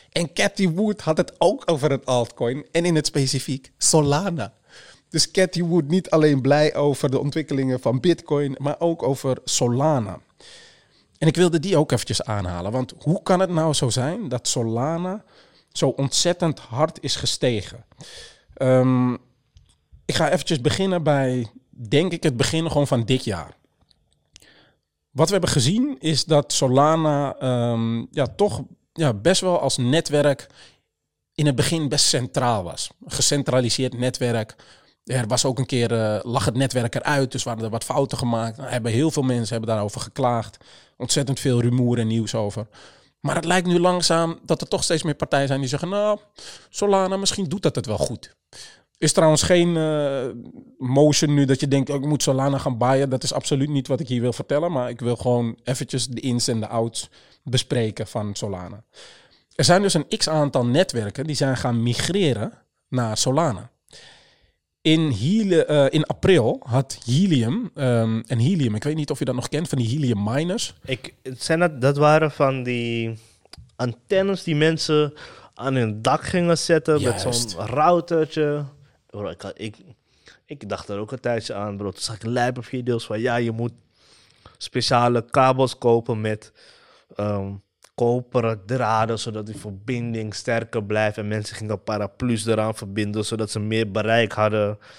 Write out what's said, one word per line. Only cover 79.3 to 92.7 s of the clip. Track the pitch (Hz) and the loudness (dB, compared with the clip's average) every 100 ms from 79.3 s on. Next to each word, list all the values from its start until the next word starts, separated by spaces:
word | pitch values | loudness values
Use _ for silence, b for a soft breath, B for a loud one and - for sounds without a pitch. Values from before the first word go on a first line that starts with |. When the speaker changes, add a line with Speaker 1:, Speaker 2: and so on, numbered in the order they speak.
| 85 | -10
Speaker 2:
had, | 101 - | -12 -10
ik, | 110 104 180 - b b b b - | -12 -12 -20 -20 b b b b -18
ik | 143 101 | -14 -8
dacht | - - | -8 -6
er | 101 | -8
ook | 107 | -8
een | 131 | -6
tijdje | 123 117 - | -4 -4 -6
aan, | 101 104 101 | -8 -8 -6
bro. | 101 | -8
Toen | - | -8
zag | - 110 | -10 -8
ik | 113 | -6
lijpe | 123 120 123 | -2 -2 -4
video's | 113 131 123 117 - | -8 -6 -2 -4 -4
van: | 107 | -4
"Ja, | 123 120 | -2 0
je | 117 | -2
moet | 113 120 - _ b b b b b b b | -2 -6 -8 _ b b b b b b b
speciale | - 127 117 123 120 120 113 | -8 -4 2 2 4 2 0
kabels | - 131 131 131 - | 4 4 4 0 0
kopen | 123 117 117 110 | 2 2 2 -4
met, | 107 107 - b b b b b b - | -4 -6 -10 b b b b b b -6
ehm, | 107 101 98 101 - _ _ - | -2 -2 -4 -10 -16 _ _ -2
koperen | 120 123 123 123 113 110 98 | 0 0 -2 0 0 -2 -4
draden, | 127 110 110 110 113 | -2 2 2 2 -2
zodat | 120 107 107 | -6 -8 -10
die | 101 | -12
verbinding | 107 95 107 123 117 113 107 - | -12 -10 -6 -4 -4 -6 -6 -6
sterker | - 117 98 117 | -2 -2 -2 -6
blijft." | 101 107 107 104 | -2 0 0 -2
En | 104 | -4
mensen | 107 104 - | -6 -6 -10
gingen | 107 104 | -8 -6
paraplu's | - 104 101 - 127 113 113 | -4 -4 -4 -4 -2 -2 0
eraan | 107 107 | 0 0